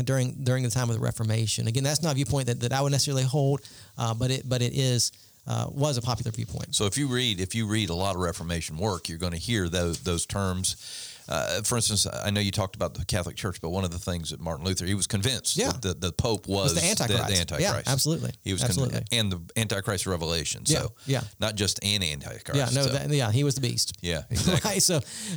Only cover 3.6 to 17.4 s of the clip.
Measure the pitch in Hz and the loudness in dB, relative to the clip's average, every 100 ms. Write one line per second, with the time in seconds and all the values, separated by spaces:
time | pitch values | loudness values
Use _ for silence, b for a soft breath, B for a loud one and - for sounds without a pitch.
3.6 | B B B - 117 113 127 131 127 123 | B B B -2 -2 0 0 0 0 0
4.6 | 120 - 131 120 - B B B - 113 | 2 2 2 2 0 B B B -4 -2
5.6 | 113 143 151 120 117 113 117 107 - 82 | -2 0 0 0 0 -2 -2 -4 -6 -6
6.6 | - - 101 131 143 123 127 90 92 113 | -4 0 2 2 0 2 2 0 -2 0
7.6 | 107 110 95 85 98 90 90 - 82 85 | 2 2 2 2 0 2 0 -2 -2 -2
8.6 | - 78 107 87 - 80 90 82 113 113 | -4 -2 0 0 -4 -4 -4 -2 0 0
9.6 | 85 90 87 80 92 85 - 101 95 90 | 2 2 0 0 0 -2 0 -2 0 0
10.6 | 92 - - - - - - 76 53 92 | -2 -4 -10 -12 -12 -14 -4 -2 0 -2
11.6 | 110 120 - 101 - - 104 101 101 107 | 0 0 2 2 0 -2 0 2 2 0
12.6 | 95 - 90 - - 104 85 - 101 - | -2 -2 -4 -2 -2 -2 -2 -4 -6 -4
13.6 | 82 92 90 82 - 87 73 76 82 73 | -4 -2 -2 -4 -4 -4 -4 -6 -6 -4
14.6 | 92 92 87 101 - 101 113 117 - 170 | -2 -2 0 -2 0 0 0 0 -2 0
15.6 | 254 - 95 80 90 - 101 98 - 98 | 0 0 -4 -2 -2 0 0 0 0 2
16.6 | 92 82 170 220 120 - - 95 | 2 2 2 2 2 0 2 0